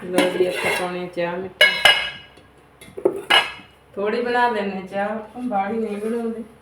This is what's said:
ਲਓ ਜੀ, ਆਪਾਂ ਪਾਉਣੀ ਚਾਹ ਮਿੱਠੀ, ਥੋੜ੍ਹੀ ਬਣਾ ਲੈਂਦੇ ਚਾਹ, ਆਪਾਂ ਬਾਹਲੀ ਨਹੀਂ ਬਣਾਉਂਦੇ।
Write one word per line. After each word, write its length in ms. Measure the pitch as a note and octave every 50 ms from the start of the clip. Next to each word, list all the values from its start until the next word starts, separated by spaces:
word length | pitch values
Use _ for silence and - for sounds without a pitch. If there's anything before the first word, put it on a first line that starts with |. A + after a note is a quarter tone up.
| G#3
ਲਓ 260 | F3+ F3+ F3+ F3+ F3+
ਜੀ, 160 | F3+ F3+ F#3 F3+
ਆਪਾਂ 240 | F3+ - - F3+ - -
ਪਾਉਣੀ 280 | F3+ F3+ F3+ F3+ F3+ F3+ -
ਚਾਹ 200 | F3 E3+ E3+ E3+ F3
ਮਿੱਠੀ, 300 | F#3+ F#3 - - - - - - - - - - - - - - - - - - - - _ - _ _ _ _ - - - - - - - - - - - - - - - - - - - _ _ _ -
ਥੋੜ੍ਹੀ 280 | G3 G3 G#3 A3 B3
ਬਣਾ 260 | A#3+ A#3+ A#3+ A#3+ A#3+ A#3+
ਲੈਂਦੇ 320 | A3+ G#3 G3+ G3 F#3+ F#3+ F#3 F#3
ਚਾਹ, 220 | G3 G3 G3+ G#3
ਆਪਾਂ 320 | G#3+ A3 - - - B3
ਬਾਹਲੀ 360 | B3 B3 G3+ G3 G3 G3+ A3+ A3+
ਨਹੀਂ 200 | A3 G#3 G3+ G3+
ਬਣਾਉਂਦੇ। 460 | G#3 A3 A#3 A#3 A#3 A3+ A3 A3+ A3+ - - -